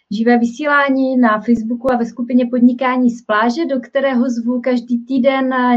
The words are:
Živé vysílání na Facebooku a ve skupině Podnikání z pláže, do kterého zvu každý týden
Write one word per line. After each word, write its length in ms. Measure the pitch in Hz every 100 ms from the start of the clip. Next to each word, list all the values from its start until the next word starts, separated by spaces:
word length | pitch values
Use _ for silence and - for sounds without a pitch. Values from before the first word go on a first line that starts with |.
| _
Živé 280 | 208 226 240
vysílání 800 | 233 - 294 285 277 269 262 254
na 240 | 233 214
Facebooku 520 | 240 233 220 240 262
a 40 | 247
ve 100 | 233
skupině 400 | - 233 254 240
Podnikání 640 | 247 247 240 254 254 247
z 120 | 233
pláže, 420 | - 214 233 240 339
do 140 | 269
kterého 500 | - 277 269 247 262
zvu 300 | 233 233 247
každý 440 | 247 247 240 240
týden 500 | - 269 269 269 262 262 247